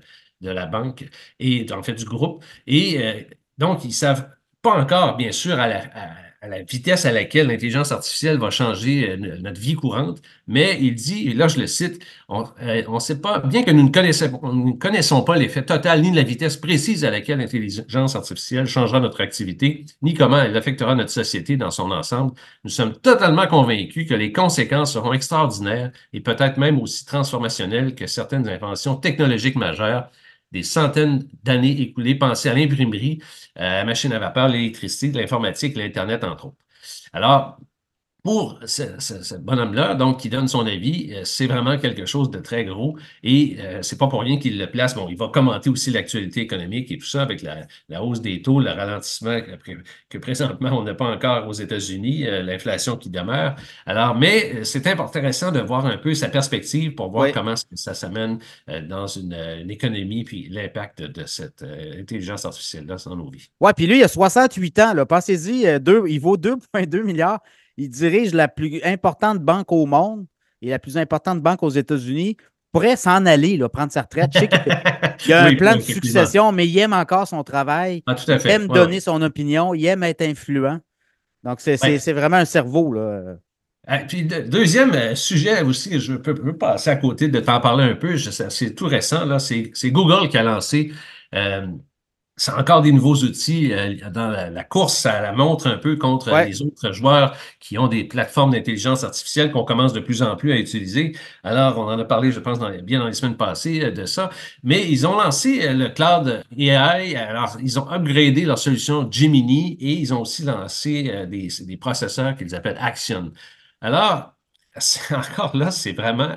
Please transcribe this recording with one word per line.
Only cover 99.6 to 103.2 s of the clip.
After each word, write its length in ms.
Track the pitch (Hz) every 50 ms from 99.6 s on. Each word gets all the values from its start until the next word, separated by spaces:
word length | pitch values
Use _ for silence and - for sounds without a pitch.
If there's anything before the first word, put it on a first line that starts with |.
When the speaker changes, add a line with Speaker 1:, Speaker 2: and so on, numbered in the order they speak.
| 113
Speaker 1:
commence 280 | - 120 120 131 131
de 80 | 113 110
plus 220 | 104 - 123 110
en 140 | 127 110 101
plus 160 | 90 - 147
à 40 | 135
utiliser. 560 | 117 104 - - 110 98 92 98 139 165 160 156 - - - - _ -
Alors, 340 | 92 113 127 135 135 120 117
on 60 | 110
en 140 | 107 110 113
a 60 | 113
parlé, 280 | - 117 110 127 131
je 80 | 120 110
pense, 180 | 87 123 120 117
dans, 120 | 117 104 95 90
bien 160 | 90 90 131 131
dans 80 | 120
les 80 | 113 104
semaines 220 | -